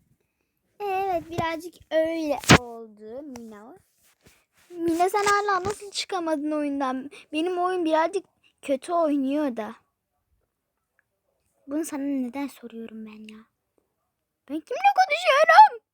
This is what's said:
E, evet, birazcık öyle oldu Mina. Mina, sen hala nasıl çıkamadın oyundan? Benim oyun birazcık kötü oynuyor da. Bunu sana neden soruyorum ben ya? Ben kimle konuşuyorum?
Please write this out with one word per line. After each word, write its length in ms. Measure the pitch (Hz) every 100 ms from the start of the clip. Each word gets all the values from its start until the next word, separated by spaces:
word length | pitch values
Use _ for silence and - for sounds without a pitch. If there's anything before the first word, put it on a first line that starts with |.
| _ _ _ _ _ _ _ _
E, 40 | 403
evet, 380 | 381 392 339 320
birazcık 420 | 339 330 330 339 - -
öyle 480 | 320 320 330 311 269 - -
oldu 600 | 240 233 226 208 214 247
Mina. 560 | 302 240 226 208 226 370 _ _ _ _ _ _ _ _ _
Mina, 400 | 349 339 330 370
sen 140 | 415 403
hala 380 | 403 415 370
nasıl 280 | 381 415 403
çıkamadın 600 | - - 381 320 311 302
oyundan? 600 | 302 294 277 269 262 277 - -
Benim 240 | 302 339 359
oyun 280 | 359 370 320
birazcık 400 | 311 330 392 - _ _ _
kötü 320 | - 262 -
oynuyor 640 | 339 320 285 262 294 294 226
da. 180 | 214 - _ _ _ _ _ _ _ _ _ _ _ _ _ _ _ _ _ _ 277
Bunu 180 | 294 330
sana 160 | 285
neden 460 | 277 269 247 262 277
soruyorum 580 | - 233 226 226 220 214
ben 300 | 214 214 214
ya? 40 | 226 _ _ _ _ _ _ _ _ _ -
Ben 100 | 302
kimle 320 | - 539 807 784
konuşuyorum? 840 | 762 622 719 554 640 659 855 480 -